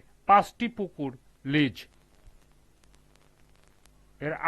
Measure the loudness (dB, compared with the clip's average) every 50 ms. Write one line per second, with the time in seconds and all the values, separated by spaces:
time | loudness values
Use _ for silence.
0 | -6 -12 -20 _ _ 4 6 6 4 2 -4 -6 -6 -6 -6 -6 -10 -10 -8 -8
1 | -8 -8 -8 -10 _ -20 -20 _ -6 -2 0 2 2 0 -2 -6 -16 -20 _ _
2 | _ _ _ -20 -20 -20 -20 -20 _ _ _ _ _ _ _ _ _ -20 -20 -20
3 | _ _ _ _ _ _ _ _ -20 -20 -20 -20 _ _ _ _ -20 -20 _ _
4 | _ _ -18 -12 -10 -10 -6 0 4